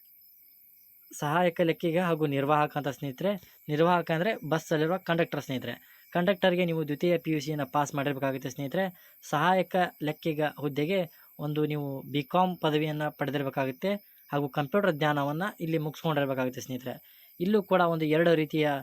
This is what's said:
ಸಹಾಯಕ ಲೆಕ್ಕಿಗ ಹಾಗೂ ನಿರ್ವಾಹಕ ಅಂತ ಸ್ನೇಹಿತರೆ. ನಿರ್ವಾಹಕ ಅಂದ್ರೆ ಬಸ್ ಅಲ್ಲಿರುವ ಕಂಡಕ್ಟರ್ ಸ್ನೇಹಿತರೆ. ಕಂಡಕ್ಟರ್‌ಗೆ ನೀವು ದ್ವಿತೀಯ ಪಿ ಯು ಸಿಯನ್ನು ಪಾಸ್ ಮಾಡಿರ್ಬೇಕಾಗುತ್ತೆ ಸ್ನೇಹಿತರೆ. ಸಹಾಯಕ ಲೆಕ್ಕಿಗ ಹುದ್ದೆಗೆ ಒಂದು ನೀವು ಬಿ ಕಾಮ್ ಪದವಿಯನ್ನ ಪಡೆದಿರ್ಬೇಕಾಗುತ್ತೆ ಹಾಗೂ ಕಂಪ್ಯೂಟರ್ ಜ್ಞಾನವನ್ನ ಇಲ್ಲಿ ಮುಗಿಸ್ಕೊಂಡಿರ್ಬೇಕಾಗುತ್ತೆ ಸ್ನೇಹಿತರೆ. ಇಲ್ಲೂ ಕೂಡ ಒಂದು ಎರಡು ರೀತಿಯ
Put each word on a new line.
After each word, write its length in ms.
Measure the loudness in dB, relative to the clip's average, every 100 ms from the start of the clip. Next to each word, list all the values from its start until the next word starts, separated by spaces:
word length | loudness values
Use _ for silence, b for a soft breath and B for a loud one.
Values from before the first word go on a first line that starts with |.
| _ _ _ _ _ _ _ _ _ _ _ -6
ಸಹಾಯಕ 420 | 0 2 2 2
ಲೆಕ್ಕಿಗ 400 | 0 0 0 0
ಹಾಗೂ 260 | 0 0 0
ನಿರ್ವಾಹಕ 500 | 0 2 2 2 -2
ಅಂತ 120 | -6
ಸ್ನೇಹಿತರೆ. 760 | -6 -8 -4 -2 -4 -8 -16 -4
ನಿರ್ವಾಹಕ 420 | 2 4 4 2
ಅಂದ್ರೆ 380 | 0 -2 -4 -2
ಬಸ್ 240 | -4 0
ಅಲ್ಲಿರುವ 240 | 0 0 -2
ಕಂಡಕ್ಟರ್ 460 | 0 0 0 -4
ಸ್ನೇಹಿತರೆ. 640 | -6 -6 -6 -10 -16 -20 _
ಕಂಡಕ್ಟರ್‌ಗೆ 520 | 0 0 2 2 4
ನೀವು 220 | 2 0 -2
ದ್ವಿತೀಯ 320 | 0 2 2
ಪಿ 120 | 0
ಯು 100 | -2
ಸಿಯನ್ನು 260 | -2 -4 -2
ಪಾಸ್ 280 | 0 0
ಮಾಡಿರ್ಬೇಕಾಗುತ್ತೆ 560 | 0 -2 0 -2 -2 -6
ಸ್ನೇಹಿತರೆ. 640 | -8 -4 -2 -2 -6 -20 _
ಸಹಾಯಕ 540 | -4 0 4 2 2 0 0 -2
ಲೆಕ್ಕಿಗ 400 | -6 -4 -4 -2 -2 -2
ಹುದ್ದೆಗೆ 520 | -4 -2 0 0 -2 B B -8
ಒಂದು 280 | -4 0 0
ನೀವು 360 | -2 -4 -8 -4
ಬಿ 100 | -4
ಕಾಮ್ 340 | 0 2 2 0
ಪದವಿಯನ್ನ 500 | 0 0 0 -2 -4
ಪಡೆದಿರ್ಬೇಕಾಗುತ್ತೆ 840 | -4 -2 -2 -2 -2 -2 -2 -4 -4 B B -6
ಹಾಗೂ 160 | -2 -2
ಕಂಪ್ಯೂಟರ್ 440 | -2 0 2 2
ಜ್ಞಾನವನ್ನ 500 | 2 2 2 0 -2 -6 -6
ಇಲ್ಲಿ 180 | -4 -2
ಮುಗಿಸ್ಕೊಂಡಿರ್ಬೇಕಾಗುತ್ತೆ 800 | -4 -4 -2 0 0 0 -2 -4
ಸ್ನೇಹಿತರೆ. 680 | -10 -10 -10 -12 -16 -20 _ -6
ಇಲ್ಲೂ 220 | 0 0
ಕೂಡ 180 | 2 4
ಒಂದು 240 | 4 2
ಎರಡು 300 | 2 4 6
ರೀತಿಯ 360 | 4 2 0 0 0